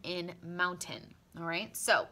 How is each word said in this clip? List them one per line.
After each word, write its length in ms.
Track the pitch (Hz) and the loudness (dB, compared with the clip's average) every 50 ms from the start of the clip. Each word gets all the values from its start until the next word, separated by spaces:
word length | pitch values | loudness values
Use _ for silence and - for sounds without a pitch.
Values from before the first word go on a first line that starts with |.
| - | -6
in 300 | 175 180 180 175 175 175 - - | -6 -4 -4 -4 -6 -6 -10 -10
mountain, 680 | 165 175 175 180 180 180 165 - - - - - - - - - _ - - | -10 -2 0 0 0 0 -2 -6 -8 -10 -12 -12 -14 -20 -20 -20 _ -14 -8
all 80 | 170 | -6
right? 300 | 165 165 170 208 226 - | -2 -2 -2 -4 -4 -8
So 320 | - - - 214 151 - - | -6 4 6 6 6 6 4